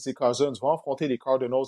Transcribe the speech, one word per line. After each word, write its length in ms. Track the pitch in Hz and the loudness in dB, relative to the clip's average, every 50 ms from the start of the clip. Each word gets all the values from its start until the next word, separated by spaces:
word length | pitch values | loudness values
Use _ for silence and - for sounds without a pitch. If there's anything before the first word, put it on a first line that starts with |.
| - | -8
et 60 | 135 123 | -8 -4
Cousins 400 | - 139 123 123 120 143 143 131 110 | 0 2 0 4 4 0 0 0 -2
vont 120 | 127 139 160 | 0 0 0
affronter 340 | 160 - 143 139 139 165 147 | 0 -2 -6 -4 -4 -2 -2
les 80 | 127 | -2
Cardinals 480 | 117 - 135 131 131 127 120 123 131 135 | -2 0 0 0 2 2 0 0 0 0